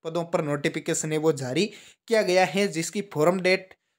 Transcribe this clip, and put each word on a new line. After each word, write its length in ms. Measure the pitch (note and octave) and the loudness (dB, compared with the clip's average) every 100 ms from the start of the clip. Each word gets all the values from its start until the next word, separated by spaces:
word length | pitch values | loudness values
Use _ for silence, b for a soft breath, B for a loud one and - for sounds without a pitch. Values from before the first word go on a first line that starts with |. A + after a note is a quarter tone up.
पदों 200 | E3 E3 | -8 -6
पर 200 | E3+ F3 | -2 -2
नोटिफिकेशन 680 | D3+ C#3+ E3 D#3+ D#3 D#3+ D#3 | -2 -2 -2 -4 -4 -4 -2
है 60 | D#3 | 0
वो 140 | D#3+ | 0
जारी 360 | C#3 B2+ C3+ G#3 B B B - | 0 -2 -2 -2 B B B -2
किया 140 | A3 | 0
गया 200 | F#3+ F3+ F#3 | 2 4 2
है, 220 | E3+ G3+ | 2 -2
जिसकी 340 | D#3+ E3 G#3 | -2 -4 -6
फॉर्म 360 | G3+ D3 D#3 F#3+ | -6 2 2 4
डेट 340 | F3+ F#3 F#3 - _ | 2 0 -2 -20 _